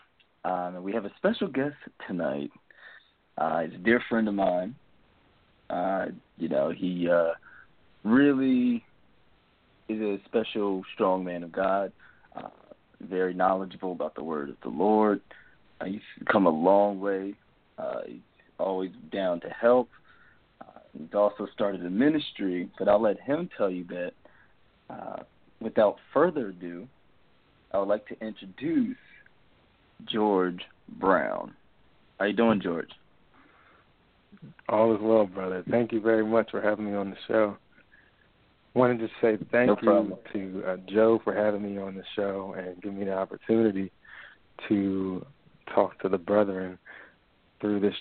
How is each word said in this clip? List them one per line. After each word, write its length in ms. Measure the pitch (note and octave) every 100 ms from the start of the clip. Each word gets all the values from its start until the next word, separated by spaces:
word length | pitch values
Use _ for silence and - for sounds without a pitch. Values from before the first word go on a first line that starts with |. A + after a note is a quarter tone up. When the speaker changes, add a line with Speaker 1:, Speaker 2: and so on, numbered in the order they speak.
| _ _ _ _
Speaker 1:
Um, 320 | F2+ F2+ F2+ F2+
and 80 |
we 80 | F#2+
have 140 | A2 G2+
a 40 | -
special 320 | F#3+ A#3 G3
guest 260 | C3 C#3+ C#3+ - - -
tonight. 460 | F2+ D2+ C#2+ C#2+ _ _ _ - - _ _ _ -
Uh, 260 | D#2+ E2
he's 120 | D#2+
a 40 | -
dear 220 | G2 A#2+ -
friend 200 | A2+ A2
of 60 |
mine. 420 | G2 - F2+ F#2 - _ _ _ _ _ _ _ _ -
Uh, 380 | - - - - - _ -
you 100 | E2
know, 220 | C#2 D2
he, 380 | - F2+ F2+ F2
uh, 220 | F2 E2 - - - - _ _ _
really 800 | G#2 B2+ C#3+ C3 C3 B2+ B2 A#2 - _ _ _ _ _ _ _ _ _ -
is 120 | A2
a 180 | G#2+ G2 -
special, 580 | A#2 A2+ A2 G2+ F#2+ -
strong 300 | - G2 F#2
man 180 | F2+ F2
of 80 | E2+
God, 400 | F2+ F#2+ G2 F#2+ - - _ _ -
uh, 140 | - - - - _ -
very 340 | - F#2 F#2
knowledgeable 580 | F2+ F#2 F#2+ F#2+ - F#2+
about 220 | D#2+ D2
the 80 | -
word 280 | D#2 D2+ C#2
of 60 | -
the 60 | B1
Lord. 520 | C2 G2+ G#2+ G#2+ G2+ - - - _ _ -
Uh, 60 | F#2
he's 140 | G#2+ - - -
come 160 | G#2+ F2+
a 40 |
long 500 | D#2 F2+ G2+ G#2 F#2+
way. 340 | G2 F#2+ G2 G#2+ _ _ _ -
Uh, 220 | B1+ B1 -
he's 140 | - _ _ _ -
always 320 | F#2+ F#2 F#2 - D#2
down 280 | G2 F#2 E2+
to 80 | -
help. 400 | - A#2+ B2+ A#2+ - _ - - _ _ -
Uh, 180 | - - - C#2+
he's 180 | D#2+
also 320 | G2+ G#2 - G2+
started 320 | - G#2 F#2+
a 60 | F2
ministry, 800 | G2 C#3+ D#3 - - G2 F2+ F2+ -
but 100 | -
I'll 140 | G#2
let 180 | A2 G2
him 280 | C3 D3+ F3+ -
tell 140 | G2
you 140 | F2+
that. 280 | F2+ F2+ F2 - - _ _ _ _ _ -
Uh, 320 | - - - - _ _ -
without 360 | A2+ A#2+ G#2 - -
further 360 | C3+ F3 D3+ G#2
ado, 380 | F2+ F2 F2 A#2+ _ _ _ _ _ _ _ _
I 60 | G2
would 100 | G2
like 180 | G#2 -
to 120 | A2+
introduce 760 | A2 - F#2+ - C#3+ E3 G#2+ - _ - _ _ _ _ _ _ _ - A2
George 540 | G#2+ G#2+ F#2+ F2+ F2 - _ - -
Brown. 540 | F#2+ F2 A1+ G1+ - - _ _ _ _ _ -
How 80 | G2+
you 80 |
doing, 260 | G#2 A#2 G#2
George? 300 | F2 E2 - - _ _ _ _ _ _ _ _ _ _ _ _ _ - - - -
Speaker 2:
All 260 | G#2+ A2+
is 60 | G#2
well, 260 | A2 A2+ G2
brother. 380 | F#2+ F#2 F#2 -
Thank 220 | A#2 A2+
you 80 | A2+
very 260 | A2 A2 G#2+
much 240 | A2+ G#2+
for 100 | G2+
having 260 | G#2 G#2 G#2
me 80 |
on 160 | G2+ G2
the 60 | F#2 -
show. 300 | A2+ G#2 G2+ _ _ _ _ _ _ _ _ _ _ _
Wanted 260 | B2 B2 A#2+
to 80 | A2+ -
say 160 | A#2 G#2+ -
thank 180 | A#2+ B2
Speaker 1:
No 80 | G#2
Speaker 2:
you 80 | A2
Speaker 1:
problem. 300 | G2+ F#2+ F#2 -
Speaker 2:
to, 320 | G#2 F#2+ F#2 F#2
uh, 100 | F#2 F#2
Joe 320 | G#2 A2+ A2+
for 120 | G#2+
having 280 | G2 G#2+ G2+
me 160 | G#2 G2+
on 160 | G2
the 100 | F#2+ - -
show 380 | G2 G2 F#2+ F2+
and 220 | F#2 F2+
giving 160 | G2+ G2
me 60 |
the 80 | G2
opportunity 800 | F#2+ F#2+ - - A2+ A2+ G2 F#2+ _ - - - - _ - -
to 560 | G2+ G2 F#2+ F#2+ F2+ - _ _ _ -
talk 240 | - G2 -
to 80 | F#2+
the 100 | F#2
brethren 600 | E2+ G#2 G2+ F#2+ F#2 F2+ - - - _ _ _ _ -
through 200 | G#2 G2+
this 140 | G2+ -